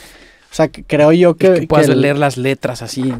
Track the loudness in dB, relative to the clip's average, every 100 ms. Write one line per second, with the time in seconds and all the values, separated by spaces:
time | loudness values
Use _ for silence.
0 | -20 -20 -20 _ _ -4 -4 -4 -4 2
1 | 4 4 2 2 2 2 0 0 2 2
2 | 0 0 -2 -2 -4 -4 -6 -8 -12 -8
3 | -6 -6